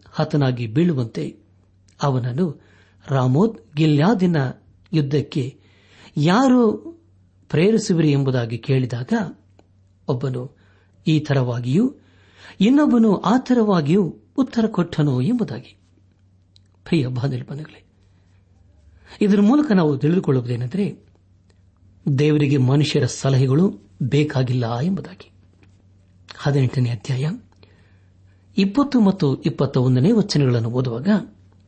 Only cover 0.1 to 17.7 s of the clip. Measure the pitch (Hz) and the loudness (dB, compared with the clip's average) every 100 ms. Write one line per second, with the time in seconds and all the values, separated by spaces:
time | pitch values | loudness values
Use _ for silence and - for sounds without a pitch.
0.1 | - 151 151 135 123 117 113 175 139 113 | -6 -2 0 0 -2 -4 0 0 0 -4
1.1 | - 156 - _ _ _ _ _ - 147 | -8 -10 -12 _ _ _ _ _ -6 -2
2.1 | 127 120 123 180 - _ _ _ _ - | -2 -4 -4 -4 -6 _ _ _ _ -4
3.1 | 135 127 131 220 220 - 147 156 147 165 | -2 2 2 0 -2 -10 -2 0 2 2
4.1 | 233 220 165 127 - _ _ _ 156 139 | 2 0 0 -2 -6 _ _ _ -4 0
5.1 | 143 - 160 127 - _ _ _ - - | -2 -2 -6 -6 -10 _ _ _ -20 -12
6.1 | - 151 196 269 254 226 - - - _ | -2 0 2 4 4 2 0 -8 -20 _
7.1 | _ _ _ - 143 185 220 220 170 156 | _ _ _ -6 0 2 2 2 2 2
8.1 | 139 135 127 117 120 - 135 127 120 127 | 2 0 -2 -4 -6 -2 0 0 -4 -4
9.1 | 233 180 - _ _ _ _ _ _ - | -4 -4 -10 _ _ _ _ _ _ -6
10.1 | 127 139 127 131 - _ _ _ _ - | -4 -4 -8 -10 -16 _ _ _ _ -2
11.1 | 156 147 139 123 120 123 147 254 - _ | 0 0 -2 -2 -4 -2 0 0 -4 _
12.1 | _ _ _ - - 196 285 294 233 226 | _ _ _ -14 0 2 4 4 4 2
13.1 | 185 - 247 254 247 214 185 143 185 185 | 2 0 0 2 0 2 0 2 0 0
14.1 | - _ - 269 - 220 202 175 - 147 | -6 _ -6 -4 -2 -2 -2 -4 -2 0
15.1 | 127 135 247 160 120 - _ _ _ _ | 0 -2 -2 -4 -8 -16 _ _ _ _
16.1 | _ _ _ _ _ _ _ - 170 123 | _ _ _ _ _ _ _ -4 -2 -2
17.1 | 127 135 123 131 143 156 | -4 -4 -6 -10 -14 -16